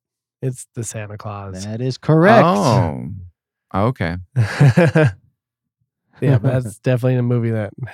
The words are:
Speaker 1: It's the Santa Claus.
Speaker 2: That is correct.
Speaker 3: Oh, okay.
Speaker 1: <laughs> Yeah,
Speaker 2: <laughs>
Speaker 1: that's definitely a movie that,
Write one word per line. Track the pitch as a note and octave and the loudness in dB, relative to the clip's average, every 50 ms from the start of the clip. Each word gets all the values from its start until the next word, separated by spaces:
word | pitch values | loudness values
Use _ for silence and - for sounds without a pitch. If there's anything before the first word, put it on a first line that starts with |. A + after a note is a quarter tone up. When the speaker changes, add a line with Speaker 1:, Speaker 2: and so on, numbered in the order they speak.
| _ _ _ _ _ _ _ _ | _ _ _ _ _ _ _ _
Speaker 1:
It's | C3+ C3 B2+ - - _ - | -8 -8 -8 -8 -12 _ -12
the | B2 A2 | -12 -10
Santa | - - A2+ G#2+ G2+ G#2 G#2+ | -10 -10 -12 -12 -12 -14 -14
Claus. | - G#2+ G2+ G2+ G2 G2 F#2+ F#2 G2 | -12 -12 -12 -12 -12 -12 -12 -10 -10
Speaker 2:
That | G#2 A2+ A2+ | -10 -8 -6
is | B2+ C3 B2 - | -6 -6 -6 -2
correct. | - D3+ D#3 D#3+ E3+ G3+ A#3 A3 E3 | 0 2 4 6 6 6 6 6 6
Speaker 3:
Oh, | E3+ F#3+ G#3 F3+ C3 G#2+ - E2+ D#2+ C#2 B1 A#1+ D#2 G2+ F#2+ F2+ F2 _ _ _ _ _ _ _ _ - | 4 2 2 2 2 4 4 2 0 -2 -6 -10 -12 -12 -14 -16 -20 _ _ _ _ _ _ _ _ -4
okay. | F#2+ G#2 B2 C3 - F#2+ E2 E2+ F2+ F#2 _ - | -2 -2 -2 -2 -2 -4 -6 -6 -8 -10 _ -4
Speaker 1:
<laughs> | B2 G#2+ - - - D3 C3+ - F3+ E3+ - - D#3+ D3+ A2+ - - _ _ _ _ _ _ _ _ _ _ _ _ _ _ _ _ _ _ _ - | -2 -2 0 2 4 4 4 4 4 2 4 4 2 2 2 0 -4 _ _ _ _ _ _ _ _ _ _ _ _ _ _ _ _ _ _ _ -4
Yeah, | B2+ C#3+ C3 G#2+ | 0 0 0 0
Speaker 2:
<laughs> | |
Speaker 1:
that's | G#2+ B2+ B2+ C3 B2 G#2+ G2 - | 0 0 -2 -2 -4 -8 -10 -6
definitely | - C3 B2+ A#2 B2 B2+ B2+ | -4 -2 -2 0 0 0 0
a | B2 | 0
movie | A#2+ A#2+ B2 A#2+ A#2 A#2 | 0 0 -2 -2 -2 -2
that, | A2 A2 G#2 G#2 - - C3 - | -4 -4 -6 -8 -10 -14 -16 -14